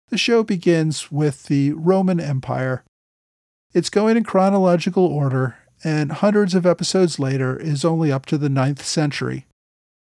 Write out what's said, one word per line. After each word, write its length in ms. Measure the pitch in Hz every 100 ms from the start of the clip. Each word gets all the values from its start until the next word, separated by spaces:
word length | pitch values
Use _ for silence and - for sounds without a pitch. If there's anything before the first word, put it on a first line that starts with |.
| _
the 100 | 220
show 240 | - 233
begins 680 | 220 190 175 165 156 147 -
with 340 | 143 151 135
the 280 | - 143 139
Roman 480 | 151 165 190 185 175
Empire. 640 | 147 131 135 131 131 127 - _ _ _ _ _ _ _ _
It's 160 | 185 170
going 300 | 202 220 226
in 60 |
chronological 840 | 214 196 190 196 185 175 185 185 180
order, 500 | 147 139 127 127 - _ _
and 300 | 160 151 147
hundreds 420 | - 208 208 202
of 120 | 185 175
episodes 520 | 170 170 190 180 147
later 400 | 135 135 131 131
is 240 | 160 147
only 300 | 170 165 160
up 140 | 135 -
to 100 | 151
the 140 | 143
ninth 340 | 135 135 139
century. 600 | - - 147 - 127 131 - _ _ _ _ _ _ _